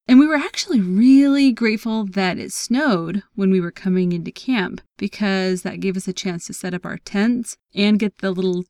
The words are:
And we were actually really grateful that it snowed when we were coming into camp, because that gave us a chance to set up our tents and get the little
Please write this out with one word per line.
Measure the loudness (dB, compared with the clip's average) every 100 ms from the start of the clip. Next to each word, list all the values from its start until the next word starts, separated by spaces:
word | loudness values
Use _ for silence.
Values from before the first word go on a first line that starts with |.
| 4
And | 6
we | 6
were | 2
actually | -2 -6 -2 0
really | 2 4 6 8 6 4 2
grateful | 2 0 -2 -4 -4
that | -4 -2 -2 -4
it | -8
snowed | -10 -4 0 2 0 -2 -6 -8 -2
when | 2
we | 2
were | 0
coming | -4 -2 0 0
into | -2 -6
camp, | -8 -4 -2 -2 -8 -16 -8
because | -8 -4 -2 0 0 -2
that | -6 -6
gave | -4 -4
us | -6
a |
chance | -6 -6 -8 -10
to |
set | -10 -8
up | -8
our | -8 -12
tents | -6 0 0 0 -6 -14 _ 0
and | 2 2
get | 0 -4
the | -4
little | -2 -2 -2